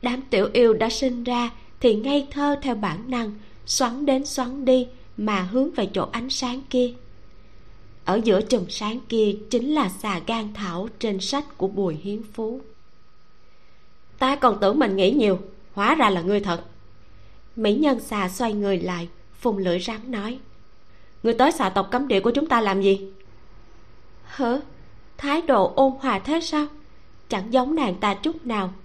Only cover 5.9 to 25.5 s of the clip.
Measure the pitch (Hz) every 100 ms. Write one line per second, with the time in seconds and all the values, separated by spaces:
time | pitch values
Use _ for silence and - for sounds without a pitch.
5.9 | 190 - 226 247 - 247 254 277 254 247
6.9 | 240 - - - - - - - - -
7.9 | - - 196 226 190 - 247 170 - 208
8.9 | 233 - 226 214 202 - 247 254 302 202
9.9 | 185 214 180 165 226 214 208 196 170 214
10.9 | - 226 196 - 277 294 - 190 196 190
11.9 | 151 190 208 220 - 220 254 - - -
12.9 | - - - - - - - - - -
13.9 | - - - 262 285 262 208 196 262 240
14.9 | 190 185 277 214 185 - - - - 208
15.9 | 320 226 185 170 202 202 170 - - -
16.9 | - - - - - - - 214 226 302
17.9 | 247 - 208 185 185 240 208 202 190 175
18.9 | 180 170 - - - 240 202 180 175 180
19.9 | 220 247 226 208 262 - - - - -
20.9 | - - - 226 226 269 311 202 185 196
21.9 | 247 277 202 214 240 311 240 214 196 196
22.9 | 196 - - - - - - - - -
23.9 | - - - - - 247 254 - - -
24.9 | - - - 285 302 330